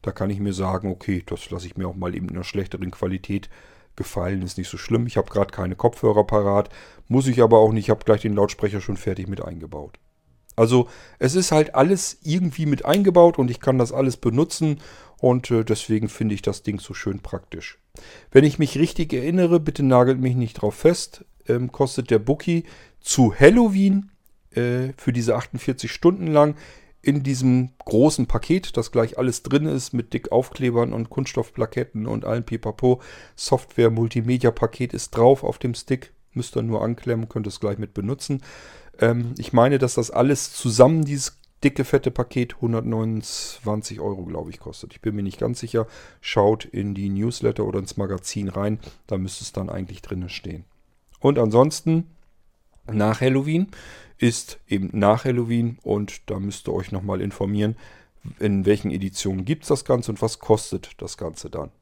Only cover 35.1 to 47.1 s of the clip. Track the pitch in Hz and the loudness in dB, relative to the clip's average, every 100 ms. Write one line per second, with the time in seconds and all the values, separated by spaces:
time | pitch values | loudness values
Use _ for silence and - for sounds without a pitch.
35.1 | 113 117 135 - - 127 117 - 131 - | 4 6 6 0 -4 -6 -6 -4 -6 -6
36.1 | _ _ 127 120 120 113 110 110 120 - | _ _ -10 -6 -4 -2 -2 -2 -4 -4
37.1 | 117 113 - 104 - 104 104 107 - 98 | -4 -4 -6 -8 -6 -6 -4 -8 -6 -6
38.1 | 139 - 139 - - - - - - 117 | -6 -6 -6 -8 -20 -20 -20 -20 0 2
39.1 | 120 117 - - 117 123 139 127 - 113 | 2 -4 -8 0 4 4 4 0 -2 -2
40.1 | - 131 135 - - 123 110 127 160 147 | 0 2 0 -4 -4 -2 6 6 6 0
41.1 | 143 - _ _ _ - - - 135 127 | -4 -8 _ _ _ -2 0 0 0 0
42.1 | - 120 131 120 - 117 113 117 110 110 | -4 -4 -4 -4 -4 -4 -2 -2 -4 -2
43.1 | 110 - - - - 104 107 - 110 101 | -4 -6 -10 -12 -8 -6 -4 -6 -8 -8
44.1 | 95 87 80 82 - - - - - 113 | -6 -8 -10 -10 -14 -16 -16 -18 -8 -6
45.1 | 104 98 - 110 120 117 117 110 - - | -4 -6 -4 -4 -4 -4 -4 -4 -10 -20
46.1 | _ - - 101 110 - - 101 98 98 | _ -4 2 2 2 -4 -6 -6 -4 -4